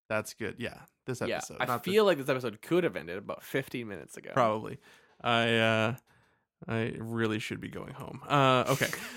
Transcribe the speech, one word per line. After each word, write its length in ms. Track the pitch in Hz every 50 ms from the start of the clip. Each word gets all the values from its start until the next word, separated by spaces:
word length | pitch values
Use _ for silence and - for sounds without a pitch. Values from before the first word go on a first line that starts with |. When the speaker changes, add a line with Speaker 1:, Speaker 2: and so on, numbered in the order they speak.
| _ -
Speaker 1:
That's 240 | 110 107 107 - -
good. 220 | - 110 95 - -
Yeah. 200 | 120 92 - - - - _ _ _
This 160 | - 127 -
Speaker 2:
Yeah, 160 | 117 - -
Speaker 1:
episode. 220 | 160 - - - -
Speaker 2:
I 60 | 127
Speaker 1:
Not 180 | 123 123 117 -
the 60 | 175 190
Speaker 2:
feel 140 | 214 214
like 100 | 196 175
this 120 | 139 131 147
episode 320 | 135 131 123 117 104 - -
could 220 | - 165 180 175
have 120 | 139 92
ended 220 | 87 71 82 87 101
about 240 | 104 - - - -
fifteen 440 | - - 180 143 - - 127 117 107
minutes 280 | 98 82 65 - -
ago. 140 | - - - -
Speaker 1:
Probably. 460 | 135 120 110 107 110 113 110 - - _ - - - _ _ _ _
I, 360 | - 120 117 117 117 117 117
uh, 400 | 113 113 113 113 110 110 110 113 - - _ _ _ _ _ _ _ _ _ _ - -
I 280 | - 113 113 113 120 - -
really 400 | 110 113 117 113 113 110 107 107
should 220 | - - 113 113
be 80 | - -
going 240 | - - - - -
home. 300 | - - - - - -
Uh, 380 | - 143 143 135 131 131 127 120 -
okay. 200 | 135 135 - - - - - - -